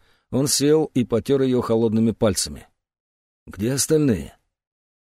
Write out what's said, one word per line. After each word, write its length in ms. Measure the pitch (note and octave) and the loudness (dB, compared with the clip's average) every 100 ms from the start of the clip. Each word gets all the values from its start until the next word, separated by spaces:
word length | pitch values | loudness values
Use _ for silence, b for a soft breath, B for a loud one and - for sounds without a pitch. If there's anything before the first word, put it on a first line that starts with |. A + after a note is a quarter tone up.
| _ _ - | _ _ -6
он 180 | B2 C#3+ | -4 -2
сел 380 | - D3 D#3 D3+ | 0 2 2 2
и 100 | C3+ | -2
потёр 380 | A2 A2+ - C#3 | 0 -2 0 0
её 180 | C3 B2 | 2 0
холодными 520 | G#2+ A2+ A#2 A2 A#2 | 0 0 2 2 0
пальцами. 560 | - A2 F2+ - C#2+ - _ _ _ _ _ _ _ - | 2 0 0 -6 -10 -20 _ _ _ _ _ _ _ -20
"Где 260 | - A2+ | -6 -4
остальные?" 640 | C#3 - D#3 C#3+ F2+ C#2 _ _ _ _ _ _ _ | -2 0 2 2 0 -4 _ _ _ _ _ _ _